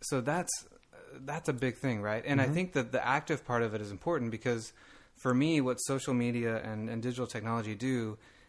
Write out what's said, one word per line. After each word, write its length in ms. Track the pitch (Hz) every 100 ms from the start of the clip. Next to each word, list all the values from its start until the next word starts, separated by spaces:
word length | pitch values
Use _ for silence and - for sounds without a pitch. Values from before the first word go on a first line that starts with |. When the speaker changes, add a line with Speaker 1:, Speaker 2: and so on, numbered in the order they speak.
Speaker 1:
so 180 | - 135
that's, 300 | 123 165 175 - - - _ - - - 135
that's 240 | 156 -
a 40 |
big 240 | 127 131 120
thing, 220 | 180 110
right? 220 | 104 110 131
And 140 | 139
Speaker 2:
Mm-hmm. 120 | 131
Speaker 1:
I 20 |
think 200 | 156 180
that 180 | 143 117
the 120 | 127 120
active 380 | 139 151 151
part 200 | - 120
of 100 | 113
it 80 | 107
is 80 | 104
important 400 | 101 - 165 117
because 400 | 110 131 117 110 - - - - -
for 180 | 131
me, 280 | 127 151 160
what 160 | 127 123
social 360 | - 135 -
media 480 | 123 120 120 117 113
and, 260 | 110 107 110
and 100 | 113
digital 240 | 120 123 120
technology 460 | 117 110 117 110 107
do 420 | 127 127 110 107 - -